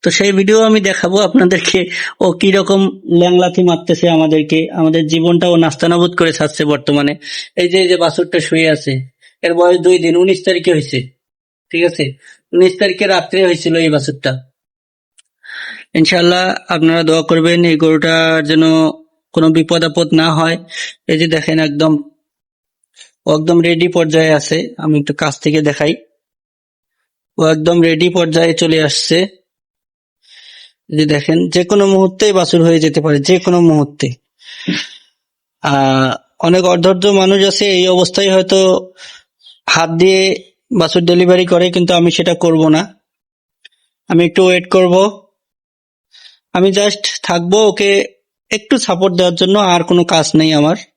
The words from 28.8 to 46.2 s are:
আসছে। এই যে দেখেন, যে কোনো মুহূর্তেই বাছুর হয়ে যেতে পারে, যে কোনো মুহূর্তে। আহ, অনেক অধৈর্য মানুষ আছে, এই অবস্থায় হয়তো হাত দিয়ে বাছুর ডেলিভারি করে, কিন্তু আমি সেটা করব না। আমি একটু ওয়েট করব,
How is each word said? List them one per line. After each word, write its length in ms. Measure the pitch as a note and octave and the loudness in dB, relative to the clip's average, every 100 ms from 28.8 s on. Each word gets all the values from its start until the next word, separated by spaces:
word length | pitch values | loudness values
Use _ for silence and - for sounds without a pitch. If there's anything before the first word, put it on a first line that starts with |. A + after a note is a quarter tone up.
আসছে। 440 | D3+ - - E3 F#3+ _ _ _ _ _ _ _ _ _ _ - - - - _ _ | 0 -4 -2 -2 -2 _ _ _ _ _ _ _ _ _ _ -20 -20 -20 -20 _ _
এই 100 | D#3 | -2
যে 80 | D3+ | 0
দেখেন, 420 | D3 C#3+ E3 F3 | -2 0 -2 0
যে 160 | F3+ | -2
কোনো 220 | F3+ G#3 G3 | 0 2 2
মুহূর্তেই 460 | G3 F#3+ F#3 G#3+ | 2 0 0 0
বাছুর 300 | F#3+ E3+ F3 | 2 0 2
হয়ে 160 | E3 E3 | 2 2
যেতে 220 | D#3 D3+ | 0 -2
পারে, 180 | D3+ D3 | 0 -2
যে 180 | C#3 F3+ | 0 0
কোনো 220 | F3+ F3+ | 2 2
মুহূর্তে। 480 | E3+ D#3 C#3+ - C#3 B2 _ _ - - - - - - _ _ _ _ _ _ | 4 2 -2 -4 -8 -8 _ _ -20 -12 -8 -8 -10 -20 _ _ _ _ _ _
আহ, 540 | D3 C#3 C3+ C3 C3 - _ _ | -2 0 0 0 -2 -4 _ _
অনেক 260 | E3+ F3+ | 0 0
অধৈর্য 420 | F3+ F3+ F3 F#3 G3+ | 2 2 2 2 0
মানুষ 380 | G3 F#3+ G3 | 2 2 2
আছে, 200 | G3 G3 G#3 | 0 0 -2
এই 180 | F#3 F#3 | 0 2
অবস্থায় 460 | F#3 F3 - G3 | 2 0 0 0
হয়তো 580 | F#3+ F#3 F#3+ F#3+ F#3 F#3 _ - - _ _ _ _ - | 0 2 2 2 0 -4 _ -20 -20 _ _ _ _ -4
হাত 200 | E3 E3 | -2 -2
দিয়ে 540 | E3 F#3 F#3+ F#3+ - - _ _ | 2 2 2 0 -4 -10 _ _
বাছুর 320 | A3 D#3+ F3+ | -2 0 0
ডেলিভারি 420 | E3+ F3 F3+ F#3 F3+ | 2 2 4 2 2
করে, 240 | F3+ F3+ | 0 0
কিন্তু 240 | F3+ F3 | 0 0
আমি 160 | F3 E3+ | 2 2
সেটা 240 | D#3+ E3+ | 0 -2
করব 340 | E3+ E3+ D#3+ D#3 | 0 0 2 2
না। 260 | D#3 G#3 _ _ _ _ _ _ _ - _ _ _ _ | 2 -2 _ _ _ _ _ _ _ -20 _ _ _ _
আমি 160 | E3+ | 0
একটু 200 | E3+ F3 | 2 2
ওয়েট 240 | F#3 F3+ F3+ | 2 0 0
করব, 560 | F#3+ F3+ F3+ G3+ G3 _ _ _ _ _ _ _ _ _ _ | 0 2 2 0 -4 _ _ _ _ _ _ _ _ _ _